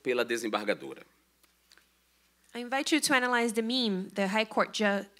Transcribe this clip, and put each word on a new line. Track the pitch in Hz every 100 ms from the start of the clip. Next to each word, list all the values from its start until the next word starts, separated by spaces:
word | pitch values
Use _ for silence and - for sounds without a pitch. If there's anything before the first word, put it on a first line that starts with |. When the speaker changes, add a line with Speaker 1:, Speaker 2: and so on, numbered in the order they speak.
Speaker 1:
pela | 131 120
desembargadora. | 117 117 113 104 104 101 - - - _ _ _ _ _ _ - _ _ _ _ _ _ _
Speaker 2:
I | 233
invite | 247 269 285
you | 302
to | -
analyze | 262 247 240 233
the | 220
meme | 226 262 233 185 196
the | - 196
High | 214 220
Court | - -
Ju-, | - 208 202 -